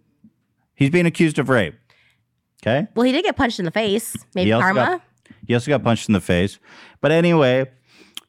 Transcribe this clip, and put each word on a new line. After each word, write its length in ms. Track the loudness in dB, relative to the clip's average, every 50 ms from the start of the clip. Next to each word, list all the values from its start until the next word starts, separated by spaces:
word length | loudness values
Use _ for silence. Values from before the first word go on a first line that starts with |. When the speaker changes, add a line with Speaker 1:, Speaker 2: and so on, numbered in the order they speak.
| _ _ _ _ _ -20 _ _ _ _ _ _ _ _ _
Speaker 1:
he's 160 | _ 0 2
being 160 | 2 2 2
accused 320 | 2 2 2 0 2 2 -2
of 80 | 0 2
rape. 260 | 2 2 2 0 -6 _ _ _ _ _ _ _ _ _ _ _ _ _ _ _ _ _ -4
Okay? 240 | -2 -2 -2 -2 -4 _
Speaker 2:
Well, 100 | 0 0
he 60 | 0
did 120 | 0 0 -2
get 120 | -4 -2
punched 240 | -2 -2 -2 -2 -4
in 60 | -8
the 60 | -4
face. 440 | -4 -4 -2 -2 -2 -4 -6 -8 -14 -16 -18 _ _
Maybe 140 | -2 0 0
Speaker 1:
He 20 | 2
also 100 | 2 2
Speaker 2:
karma? 160 | 0 0 0 0
Speaker 1:
got, 160 | 0 -2 -4 -8 _ _ _ _ _ -20 _ -4
he 60 | -2 -2
also 160 | -2 0 0
got 120 | -2 0 2
punched 260 | 0 0 0 0 0
in 40 | 0
the 80 | 0
face. 380 | 2 0 0 0 0 -2 -4 -10 _ -20 -20 -20 -20 -20 _ _
But 120 | 0 2
anyway, 540 | 2 2 2 2 4 4 4 2 2 0 -2 -4 _ _ _ _ _ _ -20 _ _ -20 _